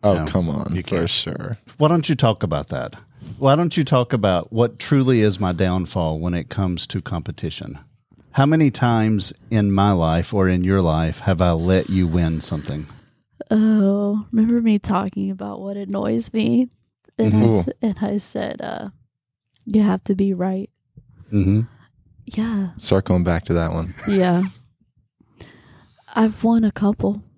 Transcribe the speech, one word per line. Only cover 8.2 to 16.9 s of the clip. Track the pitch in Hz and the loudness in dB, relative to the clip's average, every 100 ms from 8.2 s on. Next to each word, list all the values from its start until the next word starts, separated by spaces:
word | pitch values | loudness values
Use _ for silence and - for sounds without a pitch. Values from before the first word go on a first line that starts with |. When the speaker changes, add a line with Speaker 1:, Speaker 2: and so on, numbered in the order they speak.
| _ | _
Speaker 2:
How | - 139 | 0 2
many | 160 147 | 4 2
times | - 123 117 110 107 - - - | 2 0 2 2 0 -2 -10 -2
in | 113 101 | 0 2
my | 98 101 | 4 4
life | 92 80 82 87 | 4 2 0 0
or | 104 92 | 0 2
in | 90 | 2
your | 90 98 | 2 2
life | 85 78 82 80 | 2 2 -2 -2
have | - 85 | -2 2
I | 90 | 2
let | 82 87 95 - | 2 2 2 2
you | 98 87 | 0 2
win | 85 82 80 | 2 0 -2
something? | - 80 71 76 78 - _ _ _ _ - | -4 -8 -8 -10 -12 -18 _ _ _ _ -4
Speaker 3:
Oh, | 214 220 214 196 202 202 208 214 | 0 2 2 2 0 -2 -4 -2
remember | 226 220 240 | 0 2 2
me | 226 208 | 2 0
talking | - 185 196 202 196 | 0 -2 -2 -6 -6
about | 190 202 - | -6 -10 -10
what | 196 202 | -10 -10
annoys | 196 196 208 226 226 | -8 -4 -2 -2 -2
me? | 220 226 240 254 _ _ | -2 0 2 0 _ _